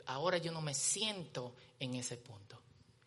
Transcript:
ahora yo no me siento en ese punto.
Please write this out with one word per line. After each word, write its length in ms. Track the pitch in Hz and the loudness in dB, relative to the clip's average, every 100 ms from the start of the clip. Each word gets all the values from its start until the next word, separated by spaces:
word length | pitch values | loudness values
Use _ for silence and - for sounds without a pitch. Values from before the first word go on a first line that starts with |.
| - | -4
ahora 320 | 131 170 180 | 2 4 4
yo 140 | 165 | 4
no 100 | 165 | 0
me 140 | 151 135 | 0 2
siento 800 | - 202 214 196 147 139 123 - - - | 2 2 2 0 -4 -4 -4 -6 -16 -4
en 160 | 131 127 | -2 0
ese 220 | 123 120 | -2 -6
punto. 440 | - 104 - - - - - - | -10 -14 -14 -18 -20 -20 -20 -20